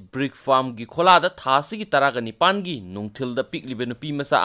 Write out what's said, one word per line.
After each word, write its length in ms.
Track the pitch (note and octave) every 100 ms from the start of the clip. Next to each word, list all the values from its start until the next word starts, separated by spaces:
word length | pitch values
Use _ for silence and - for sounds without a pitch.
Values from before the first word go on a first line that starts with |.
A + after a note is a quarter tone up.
| F#2+
ꯕ꯭ꯔꯤꯛ 240 | C3 C3+ -
ꯐꯥꯔꯝꯒꯤ 480 | - C3 B2+ A#2 A#2
ꯈꯣꯂꯥꯗ 440 | D#3 F3+ F3 F3+
ꯊꯥ 260 | - C3 C3+
ꯑꯁꯤꯒꯤ 280 | C#3+ G#3+ G#3
ꯇꯔꯥꯒ 320 | C#3+ C#3 A#2+
ꯅꯤꯄꯥꯟꯒꯤ 540 | A2+ - F3 G3+ F3+ C#3
ꯅꯨꯡꯊꯤꯜꯗ 640 | F2+ G2 G#2 - B2+ A#2+
ꯄꯤꯛꯂꯤꯕ 420 | - - B2+ A#2 B2
ꯅꯨꯄꯤ 240 | A#2+ D3+
ꯃꯆꯥ 240 | C#3+ C#3 A#2